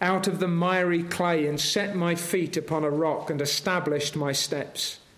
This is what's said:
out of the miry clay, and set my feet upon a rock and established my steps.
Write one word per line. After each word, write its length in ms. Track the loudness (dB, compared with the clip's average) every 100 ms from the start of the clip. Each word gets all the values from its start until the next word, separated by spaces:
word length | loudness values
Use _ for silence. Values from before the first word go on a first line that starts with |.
out 280 | 2 2 0
of 100 | 0
the 80 | 0
miry 560 | 2 2 2 2 2
clay, 440 | 0 0 2 2 2
and 120 | 0
set 360 | 0 0 0 0
my 180 | 0
feet 420 | 0 0 0 0 -2
upon 280 | -2 0
a 60 | 0
rock 400 | 2 2 0 -2
and 100 | -2
established 720 | -2 -2 0 0 2 0 -2
my 160 | -2 -2
steps. 680 | -2 -2 -4 -6 -6 -8 -8 -18